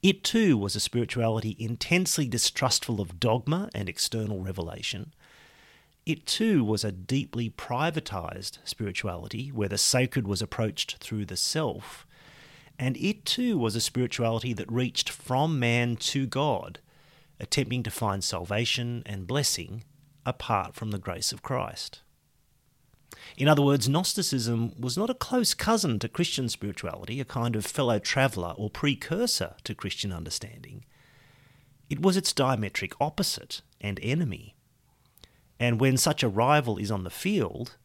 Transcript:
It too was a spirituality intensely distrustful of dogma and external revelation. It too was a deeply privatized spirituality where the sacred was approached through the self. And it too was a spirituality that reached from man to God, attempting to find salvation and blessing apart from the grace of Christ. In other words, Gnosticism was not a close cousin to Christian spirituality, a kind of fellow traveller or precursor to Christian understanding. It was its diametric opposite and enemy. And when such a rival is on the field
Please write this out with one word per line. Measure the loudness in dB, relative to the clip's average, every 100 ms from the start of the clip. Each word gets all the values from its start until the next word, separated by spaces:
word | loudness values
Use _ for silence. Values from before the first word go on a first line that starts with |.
It | 6 4
too | 2 4 6 4
was | 2 -2
a |
spirituality | -2 0 -2 0 0 0 -2 -4
intensely | -6 -4 0 2 2 0 0
distrustful | 2 0 2 2 2 0 -2
of | -2 0
dogma | 2 2 2 -2 -2
and | -4 -6
external | -2 -2 -2 -4 -4
revelation. | -4 -6 -6 -6 -8 -8 -10 _ -20 -20 -20 -20 -20 -20 _ _ -4
It | -4 -2
too | 0 4 6
was | 4 2
a | 0
deeply | -4 -2 -2 -2 -4 -6
privatized | -6 -6 -2 0 -2 -6 -8 -6 -8 -10 -12
spirituality | -12 -6 -4 -4 -4 -6 -8 -8 -6
where | -2 -2
the | 2
sacred | 4 4 4 2 0
was | -2
approached | -2 -2 -2 -2 -8 -8
through | -6 -6 -4
the | -2
self. | -2 0 -2 -4 -12 -18 -20 -20 -20 -20 -20 -20 -20 -2
And | -2 0
it | 0 -2 -2
too | 0 2 2
was | 2 2
a |
spirituality | 0 0 0 2 0 0 -2
that | -4 -2
reached | 0 0 0 -2
from | -4 -2 2 2 2
man | 4 4 2 0
to | 0 0 0
God, | 0 0 0 -4 -14 _ _ -20 -20 -20 -14
attempting | -2 0 0 -2
to | -2
find | -2 0 0
salvation | -2 -4 -2 0 0 0 -2 -6 -6
and | -8 -2
blessing | 0 0 -2 -6 -10 -14 _ _ _ -6
apart | -6 0 0 0 -6
from | -6
the | -4
grace | -6 -4 -4
of | -4
Christ. | -4 -4 -4 -6 -12 -14 _ _ _ _ _ _ _ _ _ _ _ -20 -20 2
In | 6
other | 8
words, | 8 6 4
Gnosticism | 2 2 0 0 0 0 0 0 -2
was | -4 0
not | -2
a | -2
close | 0 2 2
cousin | 2 2 4 4 0
to | -2
Christian | 0 0 0 -2
spirituality, | -2 -6 -6 -6 -6 -8 -6
a | -4
kind | -2 0 0
of | -2
fellow | 0 2 2
traveller | 2 2 2 2 -4 -4
or | -6
precursor | 0 0 0 -2 -2 0 0 -4 -8
to | -10
Christian | -8 -6 -4 -6
understanding. | -6 -6 -8 -8 -14 -16 -16 -18 _ -20 -20 -20 _ _ _ _ _ _
It | 2
was | 4 4
its | 2
diametric | 2 2 2 0 -4 -6 -2
opposite | -2 0 -2 -2 -8 -14 _ _
and | -6 -4
enemy. | -2 0 0 -4 -12 _ _ _ _ _ _ _ -20 _ _ _
And | 2 4
when | 4 4
such | 2 2
a | 2
rival | 4 6 4 4 -2
is | -2
on | -2
the | -4
field | -4 0 0 0 -2 -10 -12